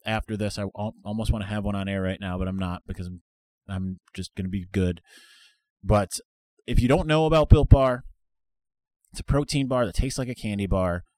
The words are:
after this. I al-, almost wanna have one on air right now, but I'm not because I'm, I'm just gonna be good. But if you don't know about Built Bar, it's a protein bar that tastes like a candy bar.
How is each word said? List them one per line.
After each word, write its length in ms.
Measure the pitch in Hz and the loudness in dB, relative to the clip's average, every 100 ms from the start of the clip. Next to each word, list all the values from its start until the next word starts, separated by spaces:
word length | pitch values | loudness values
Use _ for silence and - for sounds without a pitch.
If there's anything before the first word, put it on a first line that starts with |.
after 320 | - 110 - 107 | -6 -6 -4 -6
this. 220 | 104 - | -6 -6
I 40 | |
al-, 320 | 98 - 107 - | -8 -8 -10 -10
almost 280 | - 107 110 | -8 -4 0
wanna 140 | 110 101 | -2 -2
have 180 | 107 | -6
one 100 | 101 | -4
on 140 | 101 98 | -4 -4
air 140 | 98 | -4
right 180 | 92 95 | -4 -4
now, 160 | 98 92 | -6 -6
but 120 | 92 | -4
I'm 100 | 95 | -4
not 240 | 90 85 - | -6 -8 -10
because 200 | 95 90 | -10 -10
I'm, 160 | 90 _ _ _ _ - | -14 _ _ _ _ -10
I'm 320 | 95 92 92 _ | -8 -6 -10 _
just 200 | - 90 | -14 -12
gonna 140 | - 95 | -8 -6
be 180 | 95 90 | -6 -4
good. 300 | 98 90 87 _ - - _ _ _ _ _ | -2 0 -2 _ -20 -20 _ _ _ _ _
But 300 | 98 104 95 - - _ _ _ - | 0 2 0 -8 -14 _ _ _ -2
if 140 | 139 | 2
you 80 | 123 | 4
don't 180 | 143 147 | 4 2
know 200 | 156 160 | 2 4
about 220 | 160 147 | 4 8
Built 200 | 156 139 | 8 8
Bar, 340 | 139 131 123 - - _ _ _ _ _ _ _ _ _ | 6 6 0 -8 -20 _ _ _ _ _ _ _ _ _
it's 80 | - | -8
a 40 | |
protein 420 | - 139 147 143 131 | 0 0 0 -2 0
bar 200 | 127 113 | 0 -2
that 80 | |
tastes 240 | - 139 - | -2 -4 -4
like 100 | 127 | -6
a 60 | |
candy 320 | 123 110 101 98 | -6 -4 -2 0
bar. 380 | 95 92 87 - | 0 0 -2 -8